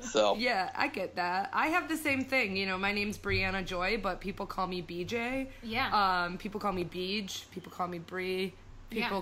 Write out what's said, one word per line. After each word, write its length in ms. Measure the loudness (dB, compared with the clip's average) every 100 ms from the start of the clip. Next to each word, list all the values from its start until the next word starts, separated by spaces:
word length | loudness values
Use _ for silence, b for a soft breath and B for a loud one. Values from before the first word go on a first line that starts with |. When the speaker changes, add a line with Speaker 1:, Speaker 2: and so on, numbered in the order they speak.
Speaker 1:
so. 340 | 0 4 6 4
Speaker 2:
Yeah, 320 | 2 2 0 0
I 120 | -2
get 280 | 0 -4 -2
that. 320 | 0 0 0
I 140 | 2 2
have 220 | 2 0
the 80 | 0
same 260 | 2 0
thing. 320 | 2 2 2 2
You 100 | 0
know, 100 | 2
my 160 | 2
name's 240 | 2 -2 -2
Brianna 480 | 0 2 2 0 -2
Joy, 320 | 0 2 2
but 200 | 0 -2
people 240 | -4 -6 -4
call 200 | -2 -2
me 140 | -2
B 220 | -6 -6
J. 460 | -2 -2 -2 -2 -4 -8
Speaker 3:
Yeah. 640 | -4 0 4 6 6 4 2
Speaker 2:
Um, 120 | -2
people 220 | -6 -2
call 100 | 0
me 140 | 0 -2
Beej. 640 | -4 -2 -2 -4 -8 -10
People 200 | -12 -10
call 160 | -4 -4
me 100 | -4
Bree. 540 | -6 -4 -2 0 -2 -4 -16 -16 -6
People 280 | -2 0
Speaker 3:
Yeah. 40 | 0